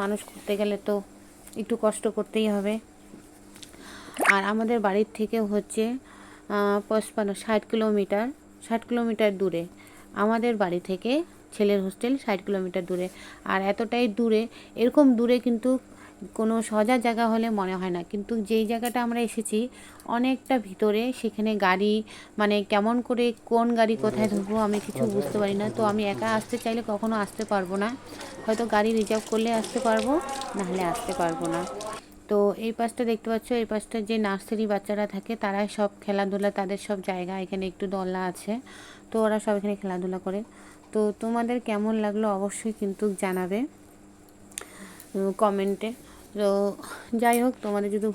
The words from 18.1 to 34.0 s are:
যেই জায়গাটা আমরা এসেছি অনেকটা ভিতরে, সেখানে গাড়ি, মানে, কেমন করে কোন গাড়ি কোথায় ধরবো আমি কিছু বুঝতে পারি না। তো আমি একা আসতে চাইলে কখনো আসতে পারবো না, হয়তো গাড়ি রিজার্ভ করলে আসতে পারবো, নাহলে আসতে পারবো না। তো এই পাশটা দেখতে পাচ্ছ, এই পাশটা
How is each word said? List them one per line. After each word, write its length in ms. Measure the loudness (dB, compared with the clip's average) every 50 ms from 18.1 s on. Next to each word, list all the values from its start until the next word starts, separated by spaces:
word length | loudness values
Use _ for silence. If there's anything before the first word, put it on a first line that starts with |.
| -6 -6 -4 -4 -4 -2 0 0
যেই 160 | 2 2 2 0
জায়গাটা 280 | -2 -2 -2 -2 -2 -2 0
আমরা 140 | 0 0 0 -2 -2
এসেছি 300 | -2 -4 -4 -2 0 0 0 -2 -6 -12 -20 -20 -20 -14 -6 -2 0
অনেকটা 380 | 2 2 2 0 0 0 0 0 0 0
ভিতরে, 360 | -4 -4 0 2 2 2 2 0 -2 -2 -2
সেখানে 300 | -4 -4 -2 -2 0 0 2 2 4
গাড়ি, 280 | 4 4 4 4 2 2 2 0 -4 -12 -20 -20 -8 -2 0
মানে, 160 | 2 2 2 2 2 2
কেমন 240 | 2 2 4 4 2 0 0 0
করে 180 | 0 0 0 0 -2 -4 -2 2
কোন 160 | 2 4 4 4 4 4
গাড়ি 160 | 4 4 4 2 0
কোথায় 240 | 0 2 2 2 2
ধরবো 220 | 0 0 -2 0 0 2 2
আমি 120 | 2 0 0 -2
কিছু 160 | -4 -2 -2 0 0 0
বুঝতে 220 | 0 0 0 0 0
পারি 120 | 0 0 0 0
না। 60 | -2 -2 0
তো 40 | 2 2 2
আমি 120 | 2 2 0 0
একা 160 | -2 -2 0 0 0 0
আসতে 180 | -2 -2 -6 -4
চাইলে 200 | -2 -2 -2 -2 -2 -4
কখনো 240 | -4 -2 -2 -2 0 -2 -2
আসতে 180 | -4 -4 -6 -2 0
পারবো 220 | 0 0 0 0 -2 -2
না, 60 | -2 -2 -4 -6 -12 -14 -16 -14 -14 -14 -14 -6 -2
হয়তো 200 | 0 0 0 0 2 2
গাড়ি 160 | 2 4 4 2 2
রিজার্ভ 240 | 2 2 0 -2 -2 0
করলে 180 | 0 0 2 2 0 0
আসতে 180 | 0 -2 -2 0 2
পারবো, 260 | 2 2 2 2 2 0 0 0 -4 -6 -8 -8 -6 -6 -4
নাহলে 240 | -4 -2 -2 0 0 0
আসতে 200 | -2 -2 -4 -4 -2 0
পারবো 240 | 0 0 0 -2 -2 -2 -2
না। 60 | -2 -4 -6 -8 -10 -10 -10 -10 -12 -14 -18 -20 -12 -4 0
তো 80 | 2 4 4 2 2 0 -4
এই 60 | -4 -2 -2
পাশটা 240 | -2 -2 -2 -2 0 0
দেখতে 180 | -2 -2 -2 -2
পাচ্ছ, 160 | -2 -2 -2 -2 -2 -2
এই 40 | 0 -2
পাশটা 240 | -4 -4 -4 -4 -6 -4